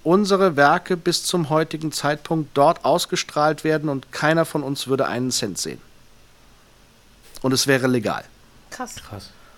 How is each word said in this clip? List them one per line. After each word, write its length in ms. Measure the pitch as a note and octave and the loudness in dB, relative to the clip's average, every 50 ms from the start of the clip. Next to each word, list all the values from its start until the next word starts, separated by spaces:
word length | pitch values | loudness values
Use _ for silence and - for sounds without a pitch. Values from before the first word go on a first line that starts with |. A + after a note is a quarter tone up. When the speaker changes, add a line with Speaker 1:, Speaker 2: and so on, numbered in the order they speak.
| - | 0
Speaker 1:
unsere 520 | D#3 F3 G3+ G#3 F#3+ G3+ F#3 G3 F#3 D#3 | 2 2 2 4 2 4 4 4 2 4
Werke 420 | C#3 C#3+ C#3+ D#3+ F3 - - F#3+ | 4 4 4 4 2 0 -2 -4
bis 260 | E3+ - F3+ E3+ - - | -2 0 -2 -2 -2 -2
zum 260 | - - F3 E3 C3 | -2 -2 -2 0 0
heutigen 420 | D#3 D#3 D#3+ D#3 - D3+ D#3 D#3 | 0 0 0 -2 -4 -6 -6 -6
Zeitpunkt 640 | - - - D3 D3+ D3 - - E3+ D#3+ D3+ B2 - | -6 -2 -2 -2 -2 -2 -4 -4 -2 -2 -2 -2 2
dort 260 | C#3 C#3 D#3 E3+ - - | 4 4 4 4 2 2
ausgestrahlt 800 | C3 D3 F3 - - F#3 - - - - D#3 D3 D#3 D#3 - - | 0 2 2 0 -2 -4 -6 -6 -4 -2 0 0 0 0 0 -2
werden 260 | D#3+ D#3 D#3 D3 D#3 | -2 -2 0 -2 -4
und 220 | C#3 C3+ B2+ - | -4 -6 -8 -10
keiner 340 | - - - D3+ D#3+ E3 D#3+ | -4 0 2 2 4 2 2
von 180 | - - D#3 C#3 | 0 -2 -4 -4
uns 240 | C3+ C#3+ - - | -4 -6 -6 -4
würde 180 | B2 C3+ C3 C3+ | -2 -2 0 0
einen 240 | C#2 F#2+ B2 B2+ B2+ | -2 -2 -2 -2 -2
Cent 300 | A#2+ - - G#2 F2 - | -2 -4 -4 -6 -6 -6
sehen. 220 | - D#2 C2 - - - - - - - - - - - - - - - - _ _ _ _ _ _ _ _ _ _ - - - - - - - | -8 -8 -8 -12 -16 -20 -20 -20 -20 -20 -20 -20 -20 -20 -20 -20 -20 -20 -20 _ _ _ _ _ _ _ _ _ _ -20 -20 -20 -20 -20 -12 -4
Und 100 | - C3 | -2 0
es 160 | C3 B2 - | 0 0 2
wäre 200 | C#3 C#3 C3 B2 | 2 2 2 4
legal. 360 | C3 B2 B2 G#2 G2+ D2+ - - - - _ - - - - - - | 2 0 0 0 -2 -4 -6 -8 -14 -20 _ -20 -20 -20 -20 -20 -18
Speaker 2:
Krass. 260 | - - B3+ A3 - - - | -14 -12 -12 -12 -14 -16 -16
Speaker 3:
Krass. 220 | - G#2+ G2 - - - - - - - | -16 -16 -16 -16 -18 -20 -20 -20 -20 -20